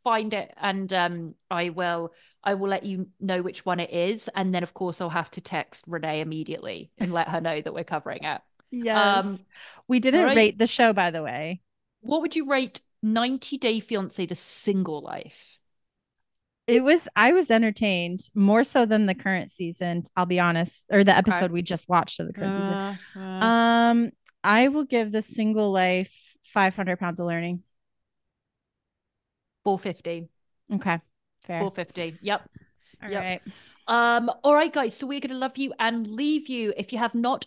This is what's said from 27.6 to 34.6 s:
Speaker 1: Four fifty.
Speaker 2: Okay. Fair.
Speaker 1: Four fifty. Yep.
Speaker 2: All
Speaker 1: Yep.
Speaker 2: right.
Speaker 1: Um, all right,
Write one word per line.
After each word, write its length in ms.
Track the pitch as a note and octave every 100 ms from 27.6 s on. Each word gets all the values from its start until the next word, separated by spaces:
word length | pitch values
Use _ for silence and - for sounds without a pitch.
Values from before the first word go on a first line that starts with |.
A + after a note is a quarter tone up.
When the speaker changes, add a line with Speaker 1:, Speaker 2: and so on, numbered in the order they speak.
| _ _ _ _ _ _ _ _ _ _ _ _ _ _ _ _ _ _ _ _
Speaker 1:
Four 160 | G3+ F#3+
fifty. 480 | G3 - E3+ E3+ E3+ _ _ _ -
Speaker 2:
Okay. 280 | G3+ F#3+ E3+ _ _ _ _ -
Fair. 160 | E3+
Speaker 1:
Four 100 | G3
fifty. 460 | F#3 E3+ F3+ E3 D#3+
Yep. 280 | G3+ G#3 - - _ _ _ -
Speaker 2:
All 60 | G#3
Speaker 1:
Yep. 140 | G3+
Speaker 2:
right. 180 | F#3 F3+ - - - _ -
Speaker 1:
Um, 440 | A#3 A#3 A#3 A#3 -
all 120 | C#4+
right, 180 | D4